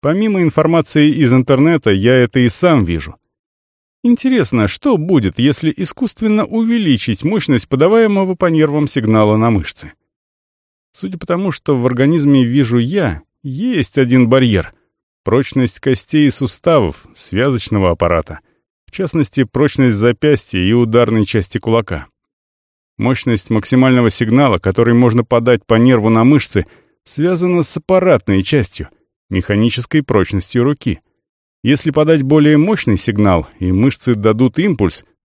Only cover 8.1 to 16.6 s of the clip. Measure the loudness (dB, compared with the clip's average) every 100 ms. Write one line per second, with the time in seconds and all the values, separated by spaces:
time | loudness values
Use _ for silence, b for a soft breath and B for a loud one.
8.1 | 0 -2 -2 0 2 0 0 -2 -2 0
9.1 | 2 2 2 2 0 -4 -14 -20 _ _
10.1 | _ _ _ _ _ _ _ _ -14 -12
11.1 | -12 -6 -4 -4 -6 -2 0 0 0 0
12.1 | 2 2 2 2 0 0 0 0 -2 -4
13.1 | -6 _ _ -14 -8 -4 -4 -4 -2 2
14.1 | 2 4 2 2 0 -4 _ _ _ _
15.1 | _ -2 -2 -2 -2 -2 -4 -4 -4 -2
16.1 | 0 0 0 -8 -4